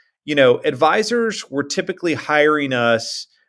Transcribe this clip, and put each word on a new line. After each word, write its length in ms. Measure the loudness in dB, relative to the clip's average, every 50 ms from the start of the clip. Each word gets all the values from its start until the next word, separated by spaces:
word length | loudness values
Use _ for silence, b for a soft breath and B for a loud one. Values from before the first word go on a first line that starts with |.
| b b b b _
you 100 | -4 2
know, 260 | 4 4 4 4 2 0
advisors 840 | -4 -2 2 2 2 2 2 0 -2 -2 -2 -2 -2 -4 -8 -10 -8
were 140 | -6 -6 -6
typically 500 | -4 -4 -6 -6 -6 -6 -6 -4 -4 -4
hiring 580 | -4 -2 0 2 2 4 4 2 0 -2 -2 -2
us 540 | 0 2 2 2 0 -2 -4 -12 -12 -14 -16 _ _ _